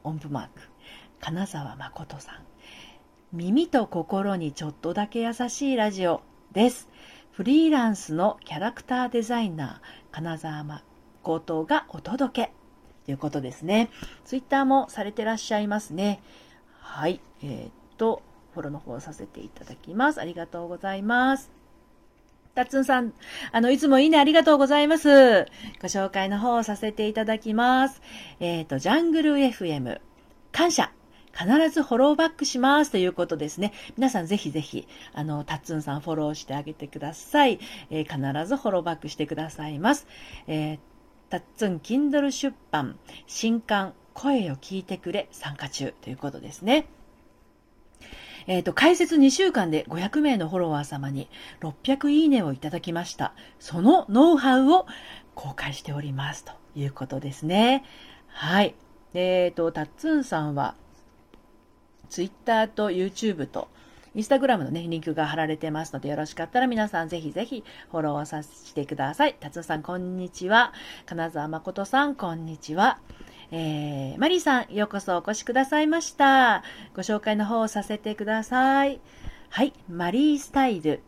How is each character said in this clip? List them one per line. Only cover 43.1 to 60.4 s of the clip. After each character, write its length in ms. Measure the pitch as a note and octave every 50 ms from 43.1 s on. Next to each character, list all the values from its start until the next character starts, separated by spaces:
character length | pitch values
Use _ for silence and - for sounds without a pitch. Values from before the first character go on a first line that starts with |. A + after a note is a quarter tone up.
| - - -
新 340 | - - - - A3+ A3+ A#3
刊、 320 | - - G#3+ G3+ G3 F#3+ - _ _ _ _
声 340 | - - C#4 C#4+ B3+ G3 E3
を 60 | C3+
聞 240 | C3+ - - F#3+ F#3+
い 40 | F3+
て 140 | - F#3+
く 140 | F#3 - F3+
れ、 180 | F3 G#3 - -
参 240 | - - - D3 C#3+
加 140 | C#3 - C#3
中 240 | - - C#3 C3 - _
と 80 | - G2+
い 40 | -
う 40 |
こ 140 | C#3 - -
と 80 | - C#2
で 120 | - -
す 120 | C#3+ - F3
ね。 240 | G#3 C4 D#4 D4+ - - _ - - _ _ _ _ _ _ _ _ _ _ _ _ _ _ _ - _ _ - - - - - - - - -
え 120 | - F#3 F3+
ー 40 | E3+
と、 100 | F3+ E3+
開 220 | - C4 D#4+ F4+
設 220 | - F4 - E4
二 120 | D#4 C4+ C4+
週 220 | C4+ - F#4+ F#4
間 180 | - B3 F#3+ E3
で 160 | D#3 D3+ - -
五 80 | - E3+
百 220 | F3+ G3+ - D4+
名 160 | D4+ D4 B3+
の 120 | G3+ E3+ D#3
フ 60 | F#3+
ォ 40 | F#3
ロ 100 | F3 E3
ワ 120 | D3+ C#3+
ー 20 | D3
様 260 | - - C#3 C#3 C#3
に 180 | C#3 C3+ - - - - - - - -
六 160 | - D#3+ C#3+ - -
百 260 | - C4+ C4+ - D4
い 160 | D4 D4+ D#4+
い 40 | D4+
ね 120 | C#4 A#3+
を 120 | F#3 D3+ C3+
い 40 |
た 120 | C3 - D3+
だ 100 | D#3+ E3+
き 140 | E3+ F3+ E3+
ま 100 | E3+ F3+
し 100 | F3+ -
た。 200 | - C#3 - - - - - - _
そ 220 | - - D#3 E3+
の 240 | F3 A#3 F4 F#4 - -
ノ 260 | G3 A#3 D4 E4+ E4+
ウ 20 |
ハ 220 | C#4 B3 C4+ B3+ C4
ウ 120 | C4+ C4+
を 160 | E4 F#4 F#4 - - - - - - - - - -
公 180 | - - C#3+ C#3
開 200 | - - C#3+ C#3
し 80 | -
て 100 | - -
お 80 | C#3+ C#3+
り 140 | D3 D3 C3+
ま 200 | C3+ C3+ C#3+ D3
す 120 | - -
と 80 | - - - - - -
い 120 | D3 C#3
う 80 | C#3 C#3
こ 140 | - C3+
と 120 | C3 C3+ C3+
で 140 | C#3+ C#3 C#3
す 120 | - D3+
ね。 380 | D#3 F3+ G3+ A3 A#3+ C4 C4+ C4+ - - - - - - - -
は 360 | - - - - D3+ F3 G3 G#3
い。 100 | F#3 - - - _ - - _ _ -
え 340 | F3+ F3+ F#3 F#3 F3+ F3+
ー 40 | F3
と、 220 | E3+ - E3+ E3 D#3+
た 100 | E3 D3+
っ 60 | D3 -
つ 120 | - - D#4+
ん 140 | D#4 D4 C4
さ 180 | - F#3+ D#3+